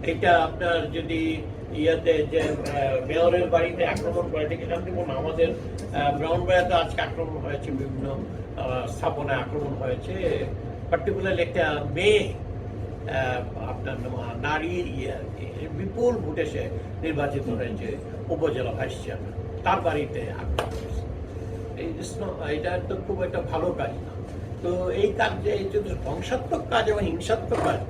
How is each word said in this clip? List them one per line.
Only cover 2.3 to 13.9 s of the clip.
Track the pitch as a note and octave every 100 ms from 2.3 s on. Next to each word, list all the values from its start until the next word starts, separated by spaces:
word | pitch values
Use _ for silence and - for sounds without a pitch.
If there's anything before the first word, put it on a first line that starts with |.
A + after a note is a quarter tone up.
যে, | D#3+
আহ, | D3+ D3 C3+ C#3 C3+ C3 C3+
মেয়রের | D#3+ F3 F3 E3+
বাড়িতে | E3 F3 - E3+
আক্রমণ | - - E3+ E3+
করে, | D#3 D3+
এটা | E3
কি | E3
শান্তিপূর্ণ? | E3+ F3 F#3 -
আমাদের, | E3+ D#3 D#3+ E3
আহ, | - - - - D3+ C#3+ C#3+
ব্রাহ্মণবাড়িয়াতে | D#3+ F3 F3+ F#3 F3
আজকে | F3 D#3+ -
আক্রমণ | D3+ - E3 D#3
হয়েছে, | C3 C#3 -
বিভিন্ন, | C3+ C3+ C3 C#3 - - - - -
আহ, | C3 B2+ A#2
স্থাপনায় | - D#3+ D3 C#3 C3+
আক্রমণ | C3+ D3 C#3
হয়েছে। | C3 C3 B2 - F#3+ F3 - - - - - -
পার্টিকুলারলি | E3 F#3+ G3 F#3+ F3
একটা | E3 F#3 D#3+ D3 C#3 C#3+
মেয়ে, | G3+ G#3+ - - - - - - - - -
আহ, | C3+ B2+ B2 B2 - -
আপনার | - C3